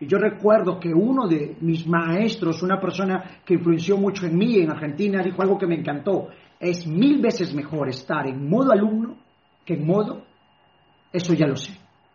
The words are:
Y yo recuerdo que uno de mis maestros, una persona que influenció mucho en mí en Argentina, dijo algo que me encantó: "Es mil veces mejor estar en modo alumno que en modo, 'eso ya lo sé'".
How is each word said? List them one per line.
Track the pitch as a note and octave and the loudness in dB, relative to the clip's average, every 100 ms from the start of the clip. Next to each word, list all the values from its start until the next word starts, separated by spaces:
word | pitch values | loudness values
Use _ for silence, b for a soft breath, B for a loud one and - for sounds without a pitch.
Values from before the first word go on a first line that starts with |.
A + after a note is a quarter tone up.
Y | C#3 | -2
yo | F3 | 0
recuerdo | G#3+ G#3 G#3 G#3+ F3+ F3 | 0 2 4 4 2 -4
que | E3+ | 0
uno | E3 A#3 C4 G3 | 2 2 0 0
de | D#3 D3 - | 0 -2 -4
mis | E3 D#3+ D#3+ | -2 -2 0
maestros, | E3+ E3 F3+ A3 - E3 D#3+ | 0 0 0 0 0 -2 -2
una | F3+ F#3+ | -2 0
persona | F3+ F3+ F#3+ F#3 - - | -2 -2 -2 -2 -6 -10
que | - E3+ | 0 2
influenció | E3+ E3 F#3+ G3+ | 2 2 2 2
mucho | G3 F#3+ | 2 -2
en | F3 F3 | 0 2
mí | A#3+ G#3 | 4 4
en | D#3 | 2
Argentina, | D3+ D3+ D3+ G#3 G3 | 0 -6 -2 -2 0
dijo | F3 - | -2 0
algo | F#3+ G3 | 0 2
que | E3+ | 0
me | D#3+ | -2
encantó: | D#3 C#3+ G3 C3 - B B B | -2 -4 -2 -2 -4 B B B
"Es | F3 F3 D#3 | -4 -4 -2
mil | E3+ C#4+ C4+ | 2 4 4
veces | A3 - D#3 | 2 0 -4
mejor | C#3+ C#3+ D#3 C3 | -6 -6 -4 -4
estar | B2 - D3+ C3+ | -6 -4 -4 -4
en | C3 C#3+ | -4 0
modo | A3 C4+ | 2 4
alumno | G3+ G#3+ A3 A#3 - _ _ _ _ - | 4 2 -2 -6 -10 _ _ _ _ -6
que | |
en | D3 D3+ | -2 0
modo, | G3+ G#3+ - - _ _ _ _ _ _ _ _ | 0 0 -6 -18 _ _ _ _ _ _ _ _
'eso | F3 E3+ | -6 0
ya | D#3+ D3 | 2 0
lo | B2+ | -2
sé'". | - - _ _ _ | -8 -18 _ _ _